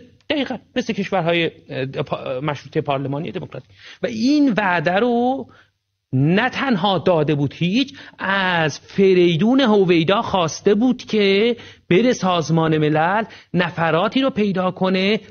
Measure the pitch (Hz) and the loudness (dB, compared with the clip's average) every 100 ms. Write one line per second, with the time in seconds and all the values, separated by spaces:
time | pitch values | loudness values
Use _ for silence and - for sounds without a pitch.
0 | - _ - 294 262 240 _ 254 233 202 | -10 _ -6 -4 -4 -8 _ -6 -4 -4
1 | 185 190 165 170 165 - - 131 135 139 | -4 -2 0 0 -2 -4 -10 -8 -6 -6
2 | 147 - 135 127 151 139 - 160 147 139 | -6 -6 -6 -6 -6 -6 -6 -6 -4 -4
3 | 135 139 - 175 147 135 - - - - | -4 -6 -8 -10 -12 -16 -18 -20 -20 -10
4 | - 220 247 302 285 190 202 175 160 190 | -8 -2 0 2 2 0 0 0 0 0
5 | 247 233 247 269 - - _ _ _ _ | 0 0 -2 -4 -10 -20 _ _ _ _
6 | - 131 143 190 247 196 269 202 202 180 | -4 0 2 2 0 -2 -2 0 0 0
7 | 190 165 147 156 143 - 170 220 269 - | 2 2 2 0 -2 -2 -2 -2 -4 -8
8 | - - 190 196 185 175 156 - - - | -20 -8 -2 0 0 0 -2 -4 -6 2
9 | 190 180 175 165 214 269 247 214 180 170 | 4 6 4 2 2 2 4 4 4 2
10 | 165 202 220 190 165 - 202 208 254 247 | 2 0 0 -2 -2 0 0 2 2 0
11 | - 214 202 196 233 233 - - - 175 | -2 0 2 2 2 -2 -8 -8 0 4
12 | 247 233 185 175 147 165 160 156 151 151 | 4 2 0 0 0 2 2 2 2 2
13 | 165 208 220 - - 175 170 - 165 156 | 2 0 -4 -10 -6 -2 -2 -2 0 0
14 | 208 262 269 262 208 185 185 175 185 185 | 0 0 0 0 0 0 -2 -2 0 0
15 | 190 214 - | 0 -2 -6